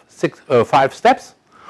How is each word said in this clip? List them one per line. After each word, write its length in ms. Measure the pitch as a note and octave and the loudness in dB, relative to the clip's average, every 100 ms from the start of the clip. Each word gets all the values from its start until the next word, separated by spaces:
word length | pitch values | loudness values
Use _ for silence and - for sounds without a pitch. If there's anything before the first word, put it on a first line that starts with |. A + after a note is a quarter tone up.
| _ | _
six, 320 | _ E3 - - | _ -10 -10 -4
uh, 160 | B2+ | -2
five 300 | G#2+ C#3+ C3+ | 0 0 -2
steps, 400 | - A3 B3+ - _ _ _ | -2 -2 -2 -8 _ _ _